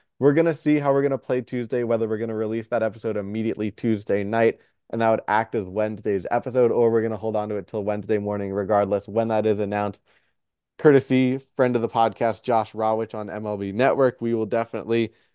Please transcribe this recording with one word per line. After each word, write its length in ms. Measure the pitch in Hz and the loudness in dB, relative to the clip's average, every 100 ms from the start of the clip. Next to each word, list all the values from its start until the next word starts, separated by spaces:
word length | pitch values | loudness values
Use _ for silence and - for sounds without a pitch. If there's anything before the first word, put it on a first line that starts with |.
| _ - | _ 2
we're 160 | 135 | 4
gonna 180 | 147 165 | 6 2
see 260 | 151 151 151 | 0 2 2
how 140 | 143 | 2
we're 100 | 139 | 2
gonna 140 | 139 131 | 2 -2
play 220 | - 127 | -2 -2
Tuesday, 420 | 117 127 117 123 | -2 -6 -4 -2
whether 220 | 117 113 110 | 0 0 0
we're 100 | 107 | -2
gonna 160 | 113 | -4
release 340 | 110 110 113 110 | -4 -4 -4 -4
that 140 | 117 | -2
episode 340 | 110 107 113 104 | -2 -4 -6 -6
immediately 540 | 98 107 110 - 107 | -4 -4 -4 -2 -6
Tuesday 520 | - 120 107 104 101 | -2 -2 -2 0 -2
night, 340 | 101 113 113 - _ _ _ | 0 2 2 2 _ _ _
and 100 | 113 | 0
that 100 | 113 | 2
would 120 | 113 - | 2 2
act 260 | 107 113 | 0 0
as 100 | 117 92 | -4 -4
Wednesday's 600 | 95 107 104 104 98 87 | -2 -4 -4 -4 -4 -2
episode, 400 | 117 127 123 120 | -2 0 2 2
or 180 | 110 117 | 4 4
we're 100 | 113 | 2
gonna 140 | 113 107 | 0 -4
hold 200 | 113 107 | -4 -4
on 120 | 107 | -4
to 60 | 104 | -6
it 100 | 95 | -6
till 160 | 110 | -4
Wednesday 340 | 101 104 95 107 | -2 -4 0 -2
morning, 340 | 104 104 98 | 0 -4 -2
regardless 560 | 98 95 104 101 101 - | -2 2 2 2 0 -2
when 200 | 104 113 | -2 0
that 180 | 110 107 | 0 2
is 140 | 104 | 0
announced. 420 | 101 104 104 - _ _ _ _ _ _ _ - | -2 -2 -4 -6 _ _ _ _ _ _ _ 2
Courtesy 600 | 156 139 - 131 127 131 - - | 6 6 4 0 0 -2 -8 -2
friend 200 | 127 120 | 0 0
of 60 | |
the 60 | 110 | -2
podcast, 540 | 120 117 98 117 104 | 0 0 0 -4 -2
Josh 320 | - 113 107 | -2 0 -2
Rawitch 400 | 107 110 110 110 | -4 -2 -2 -4
on 140 | 107 104 | -8 -10
M 140 | 104 107 | -8 -8
L 100 | 104 | -6
B 120 | 98 | -4
Network, 500 | 101 131 - 131 - | 0 2 4 2 0
we 140 | 117 | -4
will 120 | 113 110 | -2 -2
definitely 680 | 117 113 113 98 117 113 - _ | -4 -4 -8 -2 -2 -2 -6 _